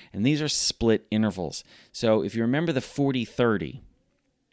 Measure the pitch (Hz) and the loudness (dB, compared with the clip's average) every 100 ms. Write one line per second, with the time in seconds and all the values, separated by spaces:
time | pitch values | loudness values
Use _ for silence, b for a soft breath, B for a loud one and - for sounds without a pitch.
0 | B 95 120 151 151 - - - 113 107 | B -2 0 2 0 -2 -2 0 2 2
1 | - 107 110 92 82 - - B B - | 0 0 0 0 -6 -8 -14 B B -2
2 | 113 110 98 113 117 139 165 131 - - | 2 2 2 -2 0 0 0 -2 -4 -2
3 | 139 131 113 - 120 104 78 131 - _ | 0 0 -4 0 2 2 -2 -10 -18 _
4 | _ _ _ _ _ | _ _ _ _ _